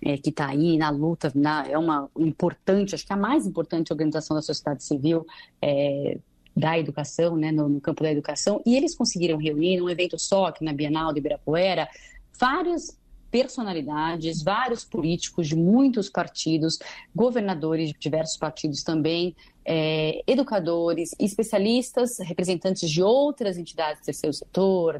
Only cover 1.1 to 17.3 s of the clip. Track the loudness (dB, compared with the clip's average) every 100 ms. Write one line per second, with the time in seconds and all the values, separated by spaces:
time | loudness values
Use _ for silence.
1.1 | 0 0 2 2 2 0 0 0 0 -4
2.1 | -2 -2 2 -2 0 0 2 2 -4 -4
3.1 | -2 2 2 0 -4 -2 -2 -2 0 0
4.1 | 0 -2 -4 -2 -4 -4 -6 -2 0 2
5.1 | 2 -2 -18 -20 -4 0 2 0 0 -2
6.1 | -4 _ _ _ -2 2 0 -2 -4 -6
7.1 | 0 0 2 0 2 2 0 0 -2 0
8.1 | 0 -2 -2 0 0 4 4 2 0 -2
9.1 | 0 0 0 0 2 2 2 0 0 -2
10.1 | -2 0 2 2 0 -4 -2 0 0 0
11.1 | -2 -2 -4 -2 2 2 2 -2 -8 -20
12.1 | -20 -18 0 2 2 0 -2 -6 -18 _
13.1 | -20 -4 0 0 -2 -6 -4 -4 -2 -2
14.1 | -2 -4 -2 0 0 0 -4 -6 -4 -2
15.1 | -2 -4 -4 -2 2 4 6 6 2 -2
16.1 | -4 -4 -4 -2 0 0 -4 -10 -18 -12
17.1 | 0 0